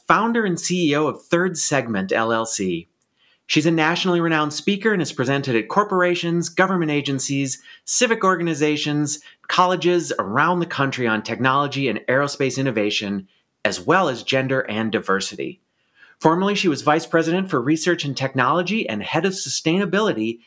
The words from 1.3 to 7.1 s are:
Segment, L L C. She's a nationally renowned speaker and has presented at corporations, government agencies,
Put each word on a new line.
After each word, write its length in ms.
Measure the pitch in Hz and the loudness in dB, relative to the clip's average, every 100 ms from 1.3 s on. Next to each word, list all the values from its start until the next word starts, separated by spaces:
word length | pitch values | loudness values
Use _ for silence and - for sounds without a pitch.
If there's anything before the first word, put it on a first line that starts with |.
| 170 185 160 | 0 0 -2
Segment, 560 | - 143 117 101 95 | -2 -2 0 -2 0
L 180 | 110 113 | 0 0
L 140 | 113 113 | 0 -2
C. 420 | - 95 82 - _ _ _ _ _ - | -4 -4 -4 -8 _ _ _ _ _ -4
She's 200 | 156 156 | 0 2
a 60 | |
nationally 500 | 165 156 175 190 175 | 4 2 2 0 2
renowned 320 | 165 156 151 | 2 0 0
speaker 400 | 147 - 202 220 | -2 -2 0 0
and 80 | 196 | 0
has 100 | 143 | -2
presented 460 | - 127 139 135 117 | -2 -2 0 0 0
at 100 | 107 | 0
corporations, 800 | 196 208 185 180 175 170 170 170 | 0 0 2 0 0 -2 -2 0
government 420 | - 185 190 156 | 0 2 2 0
agencies, 720 | 147 139 | 0 -2